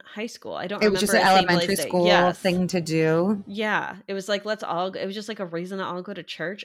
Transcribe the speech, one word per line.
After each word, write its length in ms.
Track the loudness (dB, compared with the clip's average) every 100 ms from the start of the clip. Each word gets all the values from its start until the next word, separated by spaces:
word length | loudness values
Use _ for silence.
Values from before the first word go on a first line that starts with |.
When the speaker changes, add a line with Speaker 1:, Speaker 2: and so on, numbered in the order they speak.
Speaker 1:
high 220 | -14 -10 -10
school. 280 | -10 -10
I 120 | -8 -6
don't 160 | 0
Speaker 2:
It 60 | 2
was 100 | 2
just 120 | 2
Speaker 1:
remember 160 | 4 6
Speaker 2:
an 40 |
Speaker 1:
a 40 | 6
Saint 100 | 6
Blaise 80 | 2
Speaker 2:
elementary 200 | 2 0
Speaker 1:
Day. 120 | 0
Speaker 2:
school 180 | 2 4
Speaker 1:
Yes. 320 | 6 4 2
Speaker 2:
thing 280 | 0 0 0
to 120 | -2
do. 600 | 0 2 4 4 2 0 -4
Speaker 1:
Yeah. 500 | -6 -2 -2 -4 -10 -8
It 60 |
was 160 | -6 -2
like, 160 | -4
let's 180 | -2 -6
all, 260 | -4 -2 -2
it 140 | -4 -6
was 80 |
just, 120 | -6 -8
like, 120 | -8
a 60 | -6
reason 320 | -6 -6 -6
to 60 |
all 180 | -6 -6
go 100 | -8
to 100 | -12
church. 420 | -10 -8 -6 -8